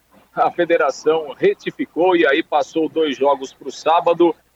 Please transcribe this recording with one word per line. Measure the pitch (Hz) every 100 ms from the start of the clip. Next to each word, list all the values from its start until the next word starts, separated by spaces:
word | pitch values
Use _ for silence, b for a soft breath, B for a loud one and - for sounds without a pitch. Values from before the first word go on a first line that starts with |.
| _ _ _
a | 170 160
federação | - 170 165 165 - 151 160 147
retificou | 123 175 202 180 - 139 147 185
e | 175 151
aí | 147
passou | - 156 135 160 151
dois | 147 156 127
jogos | 139 139 131
pro | - 139
sábado | - 156 170 170 165 170 - _